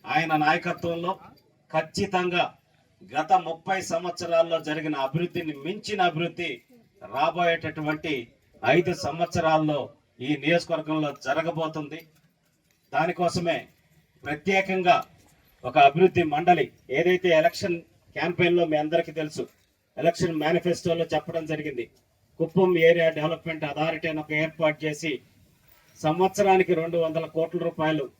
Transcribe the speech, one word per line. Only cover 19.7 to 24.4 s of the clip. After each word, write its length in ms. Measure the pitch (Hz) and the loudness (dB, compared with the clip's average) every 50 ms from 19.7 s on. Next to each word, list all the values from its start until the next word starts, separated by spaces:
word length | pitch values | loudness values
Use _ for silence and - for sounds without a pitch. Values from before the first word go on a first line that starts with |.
| _ _ _ _ _ | _ _ _ _ _
ఎలక్షన్ 440 | - - 165 - - 180 175 165 156 151 | 0 0 0 0 2 -2 -2 -2 -2 0
మేనిఫెస్టోలో 600 | 156 175 - - 180 165 - - 180 165 170 165 165 160 | 0 0 0 0 0 -2 -2 0 -2 -2 -2 -2 -2 -2
చెప్పడం 320 | 151 - - 160 165 160 151 160 | -4 -4 -4 -8 -8 -6 -4 -6
జరిగింది, 340 | 151 147 147 135 120 117 - _ _ _ _ _ _ _ _ _ _ | -6 -6 -8 -8 -8 -10 -10 _ _ _ _ _ _ _ _ _ _
కుప్పం 320 | - 160 - 175 185 180 180 165 165 165 | -6 0 2 4 4 4 4 6 6 6
ఏరియా 200 | 170 170 165 160 156 156 | 6 6 4 2 2 0
డెవలప్‌మెంట్ 480 | 151 160 165 160 - 165 160 156 156 147 143 | -2 -2 -2 -4 -6 -10 -8 -6 -6 -6 -4
అథారిటీ 360 | 151 151 165 160 156 - 165 156 | -2 -2 -2 -2 -4 -4 -4 -4
అని 100 | 156 151 | -4 -6
ఒక 80 | - 156 151 | -4 -2 -2